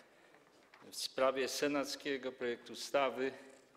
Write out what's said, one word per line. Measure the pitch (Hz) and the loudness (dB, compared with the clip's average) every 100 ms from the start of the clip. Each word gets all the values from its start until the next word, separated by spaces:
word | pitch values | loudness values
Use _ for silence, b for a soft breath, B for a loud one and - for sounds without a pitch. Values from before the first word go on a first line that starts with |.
| B B B B - - - - - | B B B B -20 -20 -20 -20 -14
w | - | -8
sprawie | - - 131 131 123 | -4 4 4 4 0
senackiego | - 147 143 135 - 147 139 127 | 2 2 2 0 -4 -4 -4 -4
projektu | 127 123 117 - | -2 -2 -2 -6
ustawy | - - 139 135 117 131 127 - - - | -10 0 4 4 2 -2 -2 -12 -20 -20